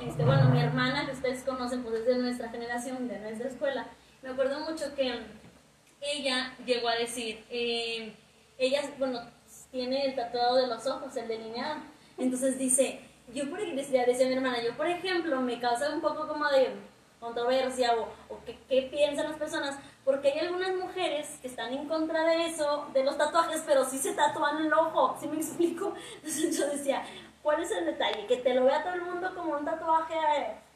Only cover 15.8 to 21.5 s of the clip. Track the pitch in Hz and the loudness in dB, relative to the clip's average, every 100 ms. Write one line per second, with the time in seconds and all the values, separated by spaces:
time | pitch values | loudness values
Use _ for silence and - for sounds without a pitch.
15.8 | 294 302 302 302 302 302 294 269 226 202 | 0 0 -2 -2 -4 -2 4 4 4 0
16.8 | - - _ - 233 233 240 262 254 247 | -14 -20 _ -14 -8 -2 2 2 0 0
17.8 | 233 233 214 - - 214 - - - 262 | 2 2 0 -10 -14 -14 -14 -12 0 0
18.8 | 262 294 294 285 302 294 302 311 285 269 | 2 2 2 2 -4 -4 -4 -4 -4 -8
19.8 | - - 269 269 277 302 349 359 370 370 | -12 -6 0 2 2 2 -2 -2 -2 -2
20.8 | 370 370 330 294 302 - 254 | -4 -2 -2 -2 -6 -10 -12